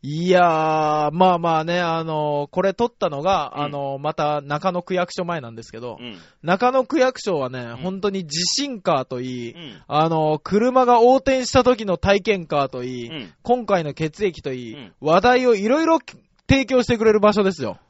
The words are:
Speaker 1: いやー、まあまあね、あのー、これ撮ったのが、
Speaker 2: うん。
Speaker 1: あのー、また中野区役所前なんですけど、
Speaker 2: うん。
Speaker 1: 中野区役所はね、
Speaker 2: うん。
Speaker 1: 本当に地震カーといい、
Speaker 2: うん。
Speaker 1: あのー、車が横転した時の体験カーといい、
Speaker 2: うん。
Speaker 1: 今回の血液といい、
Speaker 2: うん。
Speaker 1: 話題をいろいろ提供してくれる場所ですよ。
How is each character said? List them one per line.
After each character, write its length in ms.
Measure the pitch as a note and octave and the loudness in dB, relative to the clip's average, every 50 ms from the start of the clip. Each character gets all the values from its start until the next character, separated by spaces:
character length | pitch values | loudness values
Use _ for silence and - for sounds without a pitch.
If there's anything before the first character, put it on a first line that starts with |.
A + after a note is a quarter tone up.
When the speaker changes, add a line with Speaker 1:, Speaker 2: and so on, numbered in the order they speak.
| - | -8
Speaker 1:
い 240 | C#3 D3 D#3+ E3+ F3+ | -8 -6 -4 0 2
や 120 | F3+ F3+ | 4 4
ー、 720 | F3 E3+ D#3+ D#3 D#3 D#3 D#3 D#3 D#3 D3+ D3+ D3+ D3+ D3 D3+ | 4 4 4 2 0 0 0 0 0 0 0 0 0 -2 2
ま 220 | E3+ F#3 F#3 F3+ | 2 4 4 4
あ 20 | |
ま 220 | E3+ E3+ E3+ E3 D#3+ | 2 0 0 0 0
あ 40 | D#3+ | 0
ね、 160 | E3 E3+ F3+ | -2 -2 -2
あ 240 | F3 E3+ E3 D#3+ E3 | -2 -2 -2 -4 -4
の 440 | D#3+ D#3 D#3 D3+ D3+ D3 C#3+ D3 | -4 -4 -4 -2 -2 -4 -4 -6
ー、 20 | - | -4
こ 140 | - F#3 F#3 | -4 -2 0
れ 100 | G3 F#3 | 0 0
撮 140 | - A#3 | 0 -4
っ 40 | A#3 | -4
た 180 | _ _ G#3 F3 | _ _ -4 -4
の 120 | D3 C#3 | -4 -2
が、 320 | D3 F#3 G3 E3+ D3 C3 - | -2 0 0 0 -2 -4 -6
Speaker 2:
う 40 | - | -6
ん。 20 | D3 | -6
Speaker 1:
あ 60 | D3 | -6
の 260 | C#3+ C#3+ C#3 C#3 C#3 | -6 -8 -8 -8 -8
ー、 40 | C3+ | -6
ま 140 | C#3 D3+ D#3 | -6 -6 -4
た 280 | - D3+ D3 D3+ D3 | -2 -2 -2 -2 -4
中 320 | C#3+ C#3 D3 D3+ D#3 F#3+ F3 | -4 -4 -6 -2 -2 -2 -4
野 80 | F3 | -4
区 140 | E3+ - F#3+ | -6 -4 -2
役 180 | F3+ F3+ F3 - | -2 -2 -4 -4
所 100 | - F3+ | -8 -6
前 160 | E3+ F3 D#3+ | -6 -6 -8
な 100 | B2+ A#2 | -8 -12
ん 60 | A2+ | -16
で 80 | A2+ A2+ | -16 -18
す 80 | - | -16
け 80 | - A2+ | -16 -14
ど、 180 | A#2+ B2 A2 | -12 -12 -14
Speaker 2:
う 60 | - A#2+ | -14 -14
ん。 140 | A#2+ G#2+ F2 - _ _ _ | -16 -16 -18 -20 _ _ _
Speaker 1:
中 320 | - D#3 F#3 F#3+ B3 B3+ B3+ | -2 -2 0 2 2 2 2
野 100 | C4 B3+ | 2 0
区 160 | - C#4 E4 | 0 0 2
役 220 | B3+ C4 B3+ - | 2 2 0 -4
所 140 | - G#3+ F3+ | -4 -2 -2
は 140 | D3 C3+ B2+ | -2 -2 -4
ね、 100 | B2+ B2+ | -6 -10
Speaker 2:
う 140 | A#2+ A#2 A#2 | -12 -12 -12
ん。 20 | |
Speaker 1:
本 240 | B2 D3+ F#3 F#3+ G3 | -8 -8 -8 -6 -4
当 80 | G3 G#3 | -4 -4
に 180 | F#3+ G3 F3+ | -4 -4 -8
地 140 | D3+ C#3+ D#3+ | -8 -6 -4
震 400 | F3+ F3+ - - C#4+ C#4+ B3+ G#3 | -4 -2 -2 -4 -4 -6 -8 -6
カ 220 | _ F#3 E3 C3+ C3 | _ 0 0 0 -2
ー 20 | |
と 160 | _ C3+ B2 | _ -8 -8
い 300 | B2 B2+ B2+ B2 A#2 A#2 | -8 -8 -8 -10 -10 -12
い、 20 | - | -14
Speaker 2:
う 40 | |
ん。 240 | E3+ E3+ C3+ G#2+ - _ | -14 -18 -18 -18 -20 _
Speaker 1:
あ 220 | _ C3+ D3+ D#3 E3 | _ 0 0 0 2
の 300 | E3 D#3+ D#3 D3+ D#3 D3+ | 2 0 0 0 -2 -2
ー、 20 | _ | _
車 420 | - F#3 G#3 A#3 B3+ B3 C4 B3+ | 0 0 2 2 4 4 4 4
が 100 | A#3+ A#3+ | 6 6
横 220 | A#3 A3+ B3 C4 | 6 8 6 6
転 280 | C4+ C4 C#4 C4 C4 B3 | 4 4 2 0 0 -2
し 80 | - - | 2 2
た 100 | C4+ B3 | 4 4
時 220 | B3 B3+ G#3 A3 | 4 2 0 0
の 120 | G3 F3 | -4 -4
体 240 | E3 - G3 G3+ G#3 | -2 2 2 2 2
験 260 | F#3 A3+ G#3 F#3+ E3 | 2 0 -2 -2 -2
カ 180 | C#3+ D#3+ C#3+ C#3 | -2 -2 -2 -2
ー 20 | |
と 160 | C3 - B2+ B2 | -2 -4 -8 -8
い 220 | B2+ B2+ B2 A#2 | -8 -8 -10 -10
い、 20 | |
Speaker 2:
う 60 | A#2 D#3+ | -10 -12
ん。 200 | D3+ A#2 F2 _ _ _ | -14 -14 -16 _ _ _
Speaker 1:
今 220 | - A#3+ B3+ A3+ | -2 0 0 0
回 200 | G3 G3+ F3+ D#3+ | -2 -2 0 0
の 80 | D3 C#3 | -4 -6
血 320 | - D#3 D#3 D3 - G#3 | -4 -6 -6 -4 -2 -4
液 160 | F#3+ D3+ - | -4 -4 -6
と 100 | _ C#3+ | _ -10
い 200 | C3 B2+ B2 A2+ | -8 -8 -10 -12
い、 20 | A#2 | -14
Speaker 2:
う 40 | |
ん。 160 | D3 B2 F#2+ _ _ | -14 -18 -20 _ _
Speaker 1:
話 220 | - D3+ D#3+ F#3+ | 0 4 4 4
題 260 | G#3+ B3 B3+ B3+ B3+ | 6 4 4 4 4
を 80 | B3 A#3 | 4 2
い 100 | F#3+ G3 | 2 2
ろ 160 | A3 C4 D#4 | 2 2 2
い 40 | E4 | 4
ろ 140 | E4 E4 D#4 - - - _ _ _ _ _ _ - | 2 2 2 0 -6 -20 _ _ _ _ _ _ 2
提 160 | C4 C4+ C4+ | 2 2 2
供 180 | - C4 B3 A#3 | 2 2 2 2
し 40 | |
て 100 | - A#3+ | 2 0
く 80 | G#3+ G#3+ | 2 4
れ 80 | A3 G#3+ | 4 4
る 80 | G#3+ | 6
場 100 | G3 G#3 | 4 4
所 120 | G3+ G#3 G3+ | 4 4 2
で 100 | F#3+ F#3 | 0 0
す 100 | C#3+ C3 | -2 -6
よ。 160 | G#2+ F2 - _ | -8 -8 -10 _